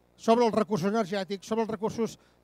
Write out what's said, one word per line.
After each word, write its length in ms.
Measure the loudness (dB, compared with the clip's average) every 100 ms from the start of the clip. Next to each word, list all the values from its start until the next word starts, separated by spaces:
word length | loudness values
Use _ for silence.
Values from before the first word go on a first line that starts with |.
| _ _
sobre 280 | 2 4 4
els 80 |
recursos 360 | 2 0 0 0
energètics, 580 | 0 -2 -4 -4 -8 -4
sobre 160 | -4
els 80 | -2
recursos, 480 | -4 -6 -2 -4 -6 _ _